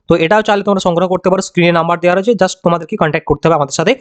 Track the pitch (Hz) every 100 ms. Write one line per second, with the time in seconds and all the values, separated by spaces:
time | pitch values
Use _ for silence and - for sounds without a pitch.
0 | - 165 165 214 214 190 202 196 185 170
1 | 185 185 185 190 - 175 170 170 165 170
2 | 175 185 202 220 185 - 175 170 160 -
3 | 156 160 - 143 160 156 139 147 170 262